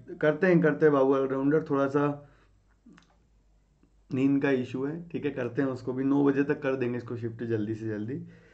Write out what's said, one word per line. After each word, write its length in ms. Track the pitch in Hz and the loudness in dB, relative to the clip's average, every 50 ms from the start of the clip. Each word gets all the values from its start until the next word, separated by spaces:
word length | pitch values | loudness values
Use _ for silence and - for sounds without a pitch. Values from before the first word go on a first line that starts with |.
| - - 180 - | -14 -16 -6 0
करते 260 | - 151 151 151 190 185 | 2 2 2 4 4 4
हैं, 140 | 175 165 | 6 6
करते 240 | 143 156 143 143 160 | 6 4 4 4 4
हैं 80 | 156 143 | 4 6
बाबू 220 | 139 131 135 139 | 6 4 4 4
ऑलराउंडर, 500 | 135 135 131 131 135 135 143 147 160 147 - | 2 2 0 -2 0 0 2 2 2 0 0
थोड़ा 180 | 143 135 139 135 | 0 0 0 0
सा 420 | 139 147 143 147 143 143 - - _ _ _ _ _ _ _ _ _ _ _ - - - _ _ _ _ _ _ _ _ _ _ _ _ _ _ _ _ _ _ _ _ _ - 143 | 0 0 0 0 -2 -4 -12 -20 _ _ _ _ _ _ _ _ _ _ _ -20 -20 -20 _ _ _ _ _ _ _ _ _ _ _ _ _ _ _ _ _ _ _ _ _ -8 -2
नींद 280 | 127 135 139 139 139 | 0 2 2 2 2
का 80 | 143 143 | 2 2
इशू 360 | 135 123 123 113 113 127 135 | 0 0 -2 -4 -6 -6 -6
है, 240 | 143 160 170 170 - | -6 -8 -10 -10 -10
ठीक 160 | - 131 135 | -8 -6 -6
है, 60 | 147 | -6
करते 300 | 135 131 123 117 113 147 | -4 -4 -6 -4 -2 -2
हैं 80 | 139 131 | -2 -2
उसको 240 | 131 120 - 131 127 | -4 -6 -6 -6 -4
भी, 100 | 127 135 | -2 0
नौ 200 | 139 139 143 143 | 2 2 4 4
बजे 200 | 139 135 135 143 | 4 4 2 2
तक 180 | 139 147 147 | 0 -2 -2
कर 140 | 147 135 135 | -2 -4 -2
देंगे 220 | 131 123 120 123 120 | -2 -2 -4 -4 -6
इसको 180 | 117 - 123 | -8 -8 -8
शिफ्ट 280 | 110 113 113 113 - 123 | -8 -8 -8 -8 -6 -6
जल्दी 320 | 113 113 107 104 107 110 | -4 -2 -2 -2 -4 -6
से 120 | 107 110 110 | -6 -6 -6
जल्दी। 400 | 107 104 104 113 135 165 170 - - - - - | -6 -6 -6 -8 -8 -10 -12 -14 -20 -20 -20 -20